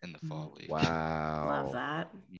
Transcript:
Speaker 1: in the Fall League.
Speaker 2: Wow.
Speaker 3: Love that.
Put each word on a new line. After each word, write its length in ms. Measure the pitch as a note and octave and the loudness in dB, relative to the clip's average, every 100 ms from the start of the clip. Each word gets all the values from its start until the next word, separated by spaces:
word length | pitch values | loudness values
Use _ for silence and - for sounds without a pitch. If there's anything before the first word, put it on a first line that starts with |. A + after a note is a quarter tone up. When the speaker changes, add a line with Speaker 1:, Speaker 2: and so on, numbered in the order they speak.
Speaker 1:
in 80 | F2 | -14
the 80 | D#2+ - | -8 -6
Fall 260 | D#2 D2+ D2 | -6 -6 -8
League. 120 | - | -4
Speaker 2:
Wow. 760 | D#2 D#2+ D#2+ D#2+ D#2+ D#2 D#2 D2+ | 2 4 4 2 2 2 2 2
Speaker 3:
Love 260 | C#2+ C2+ | 2 0
that. 360 | B2 C3+ D#3 - - - | -2 -2 -2 -4 -8 -16